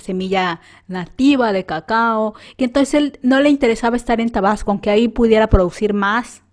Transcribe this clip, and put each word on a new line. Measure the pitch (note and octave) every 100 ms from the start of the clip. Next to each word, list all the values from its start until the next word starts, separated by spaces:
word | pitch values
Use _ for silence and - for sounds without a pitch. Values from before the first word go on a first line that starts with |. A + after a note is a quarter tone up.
semilla | - F#3 F#3 F#3+ F#3 E3+ _ - -
nativa | F#3 F3 - C4+ C#4+ A3+
de | F#3+ F#3
cacao, | D#3+ - A3 A#3 A3 G#3+ - - -
que |
entonces | B3+ C#4 C4+
él | D4 D4 -
no | B3 C4+
le | D4
interesaba | C#4+ A#3+ A3+ A#3 A#3+
estar | - A3+
en | A#3
Tabasco, | A#3 F#3+ G#3 -
aunque | G3+ G#3+
ahí | G#3 A#3
pudiera | A#3+ A#3 A3 A3
producir | G3+ F3+ - G#3
más | G#3 G3+ A3 B3 - _